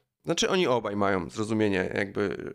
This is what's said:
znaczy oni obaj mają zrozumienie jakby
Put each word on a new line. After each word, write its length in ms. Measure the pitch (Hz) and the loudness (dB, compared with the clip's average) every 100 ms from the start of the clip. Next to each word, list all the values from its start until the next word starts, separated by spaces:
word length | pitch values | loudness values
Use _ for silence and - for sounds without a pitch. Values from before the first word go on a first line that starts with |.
| _ _ | _ _
znaczy 260 | 151 170 - | -4 0 0
oni 160 | 185 151 | 2 2
obaj 300 | 120 107 101 | 2 0 0
mają 340 | 98 95 82 | 2 0 -2
zrozumienie 600 | 107 107 110 104 92 92 | -4 -2 2 2 2 0
jakby 580 | - 98 98 101 - - | -2 -2 -2 -2 -4 -10